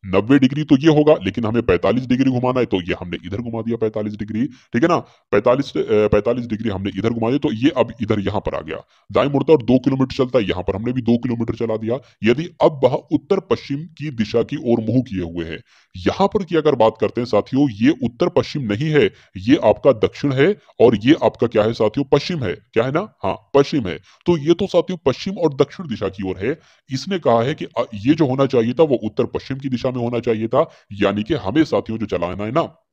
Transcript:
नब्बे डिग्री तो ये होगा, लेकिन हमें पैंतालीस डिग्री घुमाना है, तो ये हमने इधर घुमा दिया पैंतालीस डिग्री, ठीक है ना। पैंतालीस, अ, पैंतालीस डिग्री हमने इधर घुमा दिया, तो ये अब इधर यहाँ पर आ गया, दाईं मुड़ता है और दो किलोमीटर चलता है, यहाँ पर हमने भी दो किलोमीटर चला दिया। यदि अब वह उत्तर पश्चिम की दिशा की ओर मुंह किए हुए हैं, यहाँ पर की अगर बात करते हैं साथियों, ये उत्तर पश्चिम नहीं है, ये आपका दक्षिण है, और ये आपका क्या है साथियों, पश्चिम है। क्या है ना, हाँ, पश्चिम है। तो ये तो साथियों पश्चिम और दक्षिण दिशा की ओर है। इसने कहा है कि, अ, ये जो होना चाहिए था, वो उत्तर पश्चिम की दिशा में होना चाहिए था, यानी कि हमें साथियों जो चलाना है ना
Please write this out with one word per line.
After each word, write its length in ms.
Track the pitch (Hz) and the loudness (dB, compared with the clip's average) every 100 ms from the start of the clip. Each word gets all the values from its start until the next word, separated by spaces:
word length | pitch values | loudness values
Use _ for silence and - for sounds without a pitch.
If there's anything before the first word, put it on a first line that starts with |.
| 95 | 2
नब्बे 320 | 95 104 139 | 0 4 4
डिग्री 260 | 131 143 | 4 0
तो 120 | 147 135 | 2 4
ये 120 | 160 | 6
होगा, 260 | 147 151 151 | 4 6 4
लेकिन 200 | 95 - | 2 -4
हमें 180 | 110 117 | -2 -2
पैंतालीस 440 | 98 87 98 117 127 | 2 2 2 0 0
डिग्री 240 | 123 135 | 0 2
घुमाना 300 | 123 123 127 | 2 0 0
है, 60 | 113 | 0
तो 140 | 98 | -2
ये 140 | 87 - | -2 -6
हमने 180 | 90 87 87 | -6 -10 -8
इधर 100 | 101 | -8
घुमा 260 | 120 113 | -6 -8
दिया 140 | 113 113 | -6 -2
पैंतालीस 400 | 110 107 107 104 | -2 -4 -8 -8
डिग्री, 300 | 107 107 131 | -6 -4 -4
ठीक 360 | - _ 160 | -6 _ -2
है 60 | 170 | 0
ना। 100 | 156 | 0
पैंतालीस, 800 | - _ _ 104 123 131 139 151 | -4 _ _ 2 4 2 0 -4
अ, 60 | - | 0
पैंतालीस 580 | 107 104 104 110 123 120 | 2 4 2 0 -4 -4
डिग्री 220 | 107 110 | -6 -4
हमने 220 | 95 98 95 | -4 -6 -4
इधर 120 | 113 | -4
घुमा 180 | 117 113 | -2 -2
दिया, 100 | 139 | 0
तो 140 | 147 | -2
ये 180 | 110 135 | 0 0
अब 220 | 131 120 - | 0 -4 -4
इधर 180 | 107 107 | -2 -2
यहाँ 200 | 95 101 | -2 -4
पर 140 | - | -4
आ 60 | 69 | -8
गया, 240 | 78 78 - _ _ | -8 -12 -12 _ _
दाईं 180 | - 135 | 0 2
मुड़ता 220 | 139 135 | 0 4
है 40 | 156 | 4
और 60 | |
दो 160 | 110 127 | 4 2
किलोमीटर 360 | 131 135 131 - | 2 0 -2 -2
चलता 220 | 127 127 | 0 0
है, 100 | 98 | 0
यहाँ 140 | 90 | -4
पर 140 | 90 98 | -4 -4
हमने 160 | 117 | -4
भी 100 | 127 | -4
दो 160 | 117 120 | 0 0
किलोमीटर 360 | 123 117 113 | 0 -4 -4
चला 220 | 113 117 110 | -4 -4 -4
दिया। 240 | 110 127 - _ | -4 -6 -8 _
यदि 240 | 208 - 175 _ | 0 0 -2 _
अब 180 | 156 143 | 0 2
वह 100 | 127 147 - | 0 0 -4
उत्तर 280 | 151 _ 190 | -6 _ -4
पश्चिम 380 | - 113 - 139 | -2 -4 -4 -10
की 320 | 170 - 147 | -10 -12 -10
दिशा 320 | 120 107 117 | -6 -2 -2
की 140 | 110 147 | -2 -6
ओर 240 | 123 117 | -2 0
मुंह 220 | 110 123 | 0 -2
किए 200 | 120 92 | -2 -6
हुए 220 | 85 85 | -6 -8
हैं, 180 | 82 80 - _ _ 92 | -8 -10 -16 _ _ -4
यहाँ 320 | 92 - 190 | -4 0 0
पर 160 | 214 | 0
की 120 | 170 240 | -2 0
अगर 180 | 151 | 2
बात 200 | 131 139 135 | 4 2 2
करते 200 | 104 - | -4 -2
हैं 60 | 123 | 0
साथियों, 440 | 104 - 131 147 | 0 0 0 0
ये 200 | 101 120 | 2 0
उत्तर 380 | 202 120 - 175 | 0 -4 -2 0
पश्चिम 340 | 156 123 151 | 0 -2 -6
नहीं 280 | 117 101 156 | -4 -2 0
है, 200 | 151 101 - _ 95 | 2 2 -2 _ -8
ये 200 | 101 156 | 2 4
आपका 280 | 113 104 143 | 4 4 4
दक्षिण 400 | 120 90 - 143 | 2 0 0 -2
है, 240 | 131 156 208 _ _ | 2 2 0 _ _
और 160 | 113 117 | 4 4
ये 200 | 107 - | 2 4
आपका 240 | 113 - 120 | 2 0 0
क्या 160 | 113 | 2
है 100 | 107 | 0
साथियों, 320 | 117 151 - | 2 0 0
पश्चिम 340 | 139 147 - 175 | 0 0 0 -4
है। 140 | 110 87 _ | -4 -6 _
क्या 120 | - | -2
है 80 | 123 | 0
ना, 260 | 151 220 _ | -2 -6 _
हाँ, 260 | 98 85 _ | -6 -6 _
पश्चिम 320 | 139 143 156 98 | 2 2 -2 -4
है। 120 | 76 _ _ - | -8 _ _ -2
तो 100 | 170 | 0
ये 180 | 147 | 0
तो 120 | 170 202 | -2 0
साथियों 320 | 180 - 185 - | -2 -2 -2 -2
पश्चिम 280 | - - | -2 -6
और 200 | 196 160 | -2 -2
दक्षिण 320 | 135 143 - 170 | 0 -2 -2 -10
दिशा 220 | 104 98 | -6 -6
की 220 | 95 95 | -6 -8
ओर 60 | 90 | -4
है। 200 | 104 165 _ _ _ | -6 -6 _ _ _
इसने 280 | 131 185 190 | -8 -4 -2
कहा 240 | 139 117 | 2 2
है 120 | 120 | 2
कि, 100 | 156 | -4
अ, 180 | - - 123 | -8 -6 -6
ये 200 | 104 107 | -4 0
जो 120 | 160 143 | 2 2
होना 200 | 131 139 | 2 2
चाहिए 260 | 127 113 | 2 0
था, 100 | 120 | 2
वो 120 | 160 | 2
उत्तर 300 | 123 104 - | 2 -2 -4
पश्चिम 340 | 113 - - 135 | -4 -4 -8 -8
की 100 | 135 | -4
दिशा 220 | 123 131 | -4 -4
में 100 | 127 | -4
होना 200 | 120 120 | -4 -4
चाहिए 280 | 120 110 113 | -2 -2 0
था, 220 | 127 160 - _ | 0 0 -4 _
यानी 300 | 101 101 104 | 0 0 0
कि 120 | 107 | -2
हमें 300 | 151 95 135 | -4 -2 0
साथियों 340 | 156 104 98 110 | 0 0 -2 -8
जो 80 | 104 | -4
चलाना 380 | 90 87 92 | -4 -4 -4
है 60 | 104 | -4
ना 360 | 139 127 _ _ | -2 -4 _ _